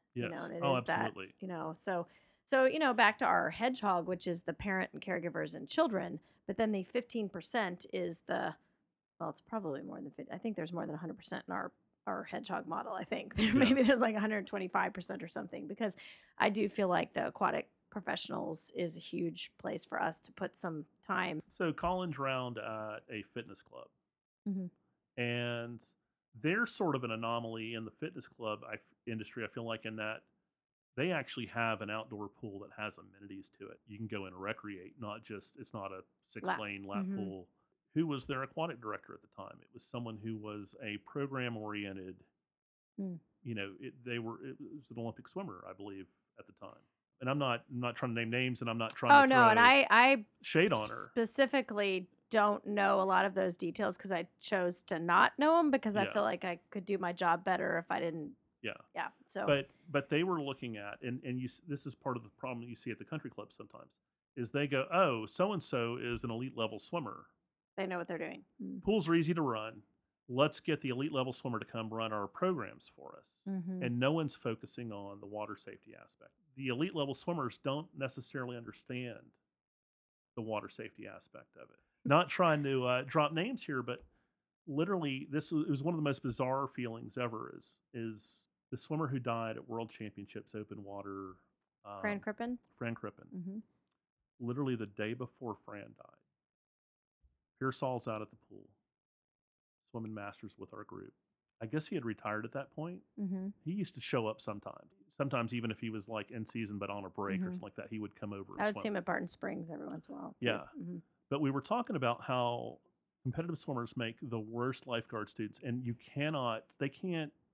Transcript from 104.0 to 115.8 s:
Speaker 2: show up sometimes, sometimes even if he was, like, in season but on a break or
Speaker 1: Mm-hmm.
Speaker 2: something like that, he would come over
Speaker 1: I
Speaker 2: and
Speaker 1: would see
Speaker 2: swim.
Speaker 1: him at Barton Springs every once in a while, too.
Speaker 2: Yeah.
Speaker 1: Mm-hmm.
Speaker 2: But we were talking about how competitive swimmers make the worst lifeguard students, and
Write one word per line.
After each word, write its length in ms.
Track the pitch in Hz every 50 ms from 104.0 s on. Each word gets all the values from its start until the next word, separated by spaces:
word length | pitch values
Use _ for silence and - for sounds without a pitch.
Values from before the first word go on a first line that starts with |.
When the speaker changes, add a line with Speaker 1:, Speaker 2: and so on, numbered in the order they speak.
Speaker 2:
show 260 | - - - 123 110
up 120 | 107 107 -
sometimes, 540 | - 113 104 101 - - - - - - _ - - _ _
sometimes 360 | - 139 139 143 123 117 113 123
even 180 | 120 113 113
if 80 | 107 -
he 100 | - 113
was, 180 | 107 110 101
like, 240 | - 113 107 101 -
in 160 | 123 117 110
season 300 | - - 117 113 98 104
but 120 | 98 101 98
on 140 | 101 101 98
a 60 | 92
break 300 | - - 98 98 95 92
or 20 | 92
Speaker 1:
Mm-hmm. 20 |
Speaker 2:
something 160 | 90 90 90 107
like 120 | 104 -
that, 120 | - - -
he 100 | 113 107
would 160 | 104 101 -
come 160 | - 107 101
over 220 | 101 98 95 - -
Speaker 1:
I 80 | - 208
Speaker 2:
and 20 |
Speaker 1:
would 80 | 214 202
see 60 | 208
Speaker 2:
swim. 120 | - 220 208
Speaker 1:
him 40 |
at 80 | 180 175
Barton 220 | - 175 - 180
Springs 420 | 175 - - - - - - 165 165
every 180 | 160 - -
once 200 | - 170 160 -
in 60 | - -
a 20 |
while, 120 | - - 170 - -
too. 60 | 123
Speaker 2:
Yeah. 160 | 120 107 104 - - - 285
Speaker 1:
Mm-hmm. 180 | 180 170 180 170 - _ _ _ _ -
Speaker 2:
But 120 | 139 143
we 100 | 151 135
were 100 | 135 139
talking 340 | - - 220 240 240 - 214
about 260 | 143 131 117 120 -
how 560 | - - 127 127 120 120 120 120 117 113 - - _ _ _ _ _ _ _ _ -
competitive 360 | 131 113 - 165 170 160 -
swimmers 380 | - - 139 120 120 110 -
make 180 | 127 117 113 117 -
the 180 | - 127 120 113
worst 480 | 107 110 117 120 123 131 131 - -
lifeguard 420 | 131 120 117 113 - 120 107 104 -
students, 300 | - - 113 104 - - -
and 200 | 131 120 127